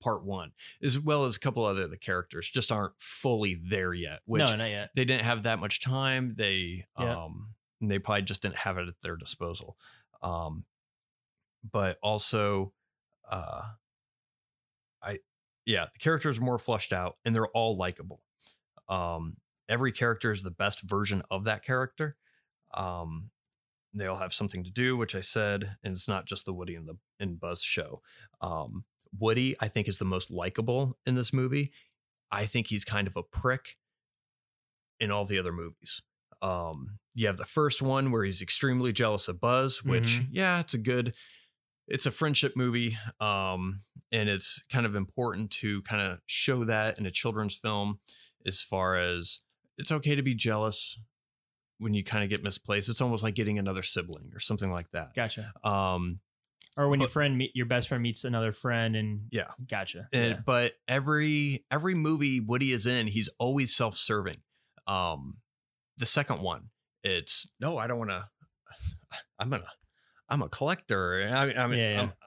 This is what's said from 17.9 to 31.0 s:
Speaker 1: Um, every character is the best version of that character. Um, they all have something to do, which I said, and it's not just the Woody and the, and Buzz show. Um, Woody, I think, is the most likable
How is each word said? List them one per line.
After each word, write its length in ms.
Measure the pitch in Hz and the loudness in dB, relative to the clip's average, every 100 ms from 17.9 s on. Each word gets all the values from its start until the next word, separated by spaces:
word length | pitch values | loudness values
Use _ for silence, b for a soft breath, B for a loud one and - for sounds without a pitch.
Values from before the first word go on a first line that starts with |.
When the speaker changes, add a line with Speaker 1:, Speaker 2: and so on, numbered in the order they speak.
| - 90 - _ _ B B _ _ - | -4 -12 -16 _ _ B B _ _ -4
Speaker 1:
Um, 480 | 95 87 82 80 - _ _ - | -2 -2 -2 -6 -10 _ _ -2
every 220 | 117 131 | 0 0
character 400 | - 120 113 117 | 2 0 2 0
is 120 | 104 | -2
the 80 | 92 | -4
best 300 | 85 101 - | -2 -2 -2
version 400 | 92 101 101 98 - | -2 0 2 0 -2
of 140 | 95 107 | -2 -2
that 180 | 107 | -2
character. 540 | - 127 131 - 151 - _ _ _ _ _ | 0 0 -2 -4 -6 -8 _ _ _ _ _
Um, 580 | 90 95 87 82 80 107 - _ _ _ _ _ | -6 -4 -4 -6 -8 -10 -18 _ _ _ _ _
they 120 | 104 95 | -6 -4
all 120 | 95 | -4
have 160 | 92 | -4
something 300 | - 104 90 | -2 -2 -4
to 60 | 90 | -6
do, 240 | 113 127 123 | 0 0 2
which 200 | 110 95 | -2 -2
I 60 | |
said, 540 | - 113 104 101 101 101 | -2 0 0 0 -4 -8
and 100 | 101 | -6
it's 140 | 92 - | -4 -2
not 180 | 95 - | -2 -4
just 200 | 95 - | -8 -6
the 80 | |
Woody 220 | 90 90 85 | -8 -8 -10
and 120 | 80 | -12
the, 100 | 82 _ - | -14 _ -8
and 200 | 98 85 | -6 -6
Buzz 220 | 87 87 | -6 -4
show. 400 | - - 76 - B B B _ | -2 -2 -4 -10 B B B _
Um, 460 | 90 80 62 90 - - - 101 | -6 -4 -6 -10 -12 -20 -16 0
Woody, 380 | 110 117 131 - | 2 4 2 0
I 80 | 107 | -2
think, 200 | 110 101 | 0 0
is 100 | 92 | 0
the 80 | 95 | 0
most 260 | 92 - | 0 -2
likable 640 | 87 92 - 117 127 135 - | -4 -2 -2 0 0 0 -2